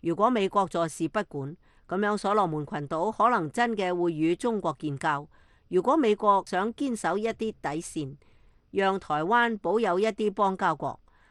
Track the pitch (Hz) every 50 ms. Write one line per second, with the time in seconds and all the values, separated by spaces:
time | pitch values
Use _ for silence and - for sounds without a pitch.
0 | - 165 170 190 208 240 254 226 196 190 - 208 190 175 - 175 170 160 - -
1 | 165 156 - - - _ - 143 135 139 165 _ _ _ _ _ _ - 170 190
2 | 208 208 214 196 - 202 202 214 196 170 156 151 147 143 202 151 147 139 170 160
3 | 170 214 220 - 208 233 247 214 170 - - - 233 240 226 202 190 180 180 175
4 | 175 175 170 151 156 165 175 - - 247 226 208 180 170 147 _ - 151 139 135
5 | - 165 147 143 147 - _ - - _ _ _ _ _ 175 180 175 233 285 320
6 | 277 220 208 208 - 208 202 196 175 - - 180 196 226 233 - 285 277 240 208
7 | - 170 175 202 214 226 220 - 226 220 208 - - 156 143 160 165 - - 160
8 | 147 131 139 - _ _ - - - - _ _ _ _ - 190 196 190 190 196
9 | - - 156 147 156 175 226 240 240 233 226 202 - 170 190 226 233 196 170 185
10 | 208 220 214 - 220 208 196 - 208 196 190 180 208 175 156 143 - 135 - -
11 | _ _ _ _ _ _